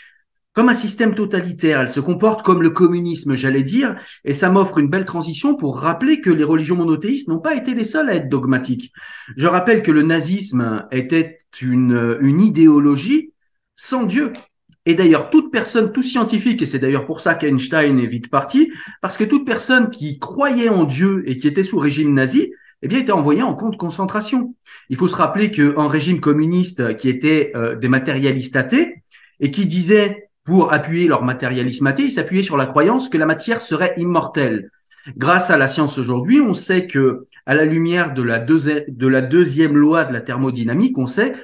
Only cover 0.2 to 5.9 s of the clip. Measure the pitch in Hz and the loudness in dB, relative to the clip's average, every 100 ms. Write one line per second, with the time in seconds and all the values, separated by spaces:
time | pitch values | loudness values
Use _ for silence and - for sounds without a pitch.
0.2 | _ _ _ - 247 240 214 - 220 214 | _ _ _ 0 2 2 -2 -2 0 0
1.2 | 202 190 175 - 160 143 123 143 143 175 | -2 -2 -4 -2 0 0 0 -2 -2 0
2.2 | 220 214 - 175 165 160 175 175 175 156 | 0 0 0 2 2 4 2 2 -4 -6
3.2 | 143 127 131 135 135 226 262 196 - - | -2 -2 0 0 0 0 -2 -4 -14 -14
4.2 | - 139 185 185 190 - 143 185 190 170 | -6 -2 2 4 2 2 0 0 -4 -6
5.2 | 165 151 285 285 143 131 151 | -6 -4 0 0 -2 -4 -4